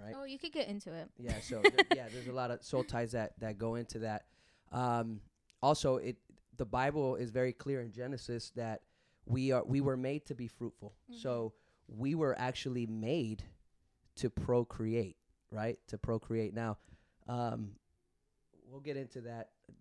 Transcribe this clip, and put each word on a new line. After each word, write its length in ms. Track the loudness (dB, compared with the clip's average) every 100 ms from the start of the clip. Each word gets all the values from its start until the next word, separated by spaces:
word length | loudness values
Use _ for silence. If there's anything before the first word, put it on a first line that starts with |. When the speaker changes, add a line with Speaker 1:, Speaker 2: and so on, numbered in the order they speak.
Speaker 1:
right? 100 | -10 -10
Speaker 2:
Oh, 60 | -8
you 120 | -8
could 120 | -6
get 160 | -2 -2
into 240 | -4 -8
it. 160 | -10 -10 -8
Speaker 1:
Yeah, 220 | -4 -4
so 200 | -4 6
Speaker 2:
<laughs> 20 |
Speaker 1:
there, 220 | 6 8 4 2
yeah, 120 | -2
there's 160 | -8 -4
a 60 |
lot 180 | -2 -2
of 120 | -2
soul 200 | 0 0
ties 280 | 2 0 0
that, 280 | 0 -2 -4
that 180 | -8 -2
go 180 | -2 -2
into 240 | -4 -4
that. 260 | -4 -4 -8 _ _ _ -6
Um, 500 | 0 2 2 0 -4 -12 _ _ 2
also, 360 | 4 6 4 2
it, 200 | 0 -6 _ -20 _ -8
the 80 | -2
Bible 500 | 2 2 2 0 0
is 140 | 0
very 220 | 2 0
clear 280 | 0 -2 -2
in 100 | -4
Genesis 600 | -6 -6 -6 -4 -6 -6 -4
that 260 | -4 -4 _ _ _ _ 0
we 260 | 2 6
are, 120 | 4
we 160 | 4 4
were 180 | 4 2
made 280 | 0 -2 -4
to 100 | -6
be 120 | -8
fruitful. 460 | -6 -8 -8 -16 -16 -18
Speaker 2:
Mm-hmm. 100 | -6
Speaker 1:
So 320 | -2 0 -2 -6 _ _ -12
we 260 | -2 2 4
were 220 | 4 4
actually 480 | 0 -2 -2 0 0
made 580 | 0 2 2 2 -4 -8 -16 _ _ _ _ _ -2
to 120 | -2
procreate, 840 | 0 2 4 4 0 0 0 0 -6 _ _ -10
right? 300 | -4 -4 -4 -8
To 100 | -6
procreate. 560 | 0 0 0 0 0
Now, 240 | 0 -2 -4 -8 -20 _ _ -6
um, 440 | -2 0 -2 -6 -10 _ _ _ _ _ _ _ _ -18
we'll 120 | -12
get 160 | -6 -6
into 240 | -6 -10
that. 280 | -10 -10 -10 _ -20 -12